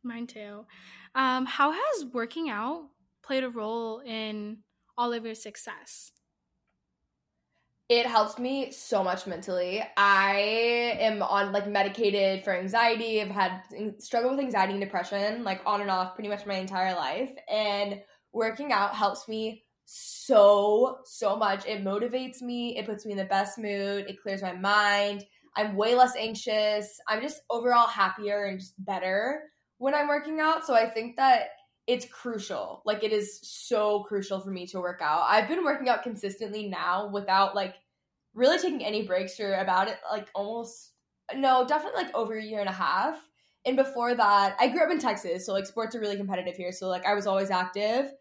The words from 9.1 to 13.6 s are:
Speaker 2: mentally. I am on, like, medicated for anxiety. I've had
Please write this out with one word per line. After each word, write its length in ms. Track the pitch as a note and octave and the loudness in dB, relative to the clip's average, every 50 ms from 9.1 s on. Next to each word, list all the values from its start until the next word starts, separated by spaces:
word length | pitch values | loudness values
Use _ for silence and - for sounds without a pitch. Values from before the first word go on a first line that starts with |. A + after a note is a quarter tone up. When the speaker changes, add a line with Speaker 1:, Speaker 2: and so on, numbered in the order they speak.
| F3+ F#3+ - | -2 -4 -6
Speaker 2:
mentally. 560 | G3 F3+ E3 F#3+ - F#3 F3+ F3+ F3+ F#3 G#3 A3 - - - | -8 -10 -8 -6 -6 -4 -2 -2 -2 -2 -4 -6 -4 0 2
I 360 | G3+ G3+ G3+ F#3+ G3 G3 G3+ G3+ G3+ G#3 A3 A3+ A#3 A#3 A#3+ A#3+ A#3+ A#3+ A3+ - | 4 6 6 6 6 4 4 2 2 2 2 2 2 2 2 2 0 0 0 2
am 240 | - A3 A3 G#3 G3 | 0 0 2 0 -2
on, 280 | - - G3+ G3 G3 | 0 2 2 0 2
like, 160 | F#3+ G3+ G3 G#3 | 0 -2 -2 0
medicated 760 | G#3 G3+ G3 G3+ G3 - A#3 G#3 G3 G3+ G3 F#3+ F#3+ F#3+ F#3+ | 0 0 0 0 0 0 0 2 2 4 2 2 2 0 -2
for 100 | - F#3+ | -2 -2
anxiety. 680 | F3+ F#3 F#3+ F#3+ A#3 A3+ A#3 A3+ A3+ A3+ A3+ A3 G#3+ | -2 -2 0 2 4 4 4 4 2 -2 -2 0 -2
I've 100 | G#3 F#3+ | -2 -2
had 320 | F3+ G3+ F#3+ F#3 F3+ F#3 | 0 0 0 0 0 -4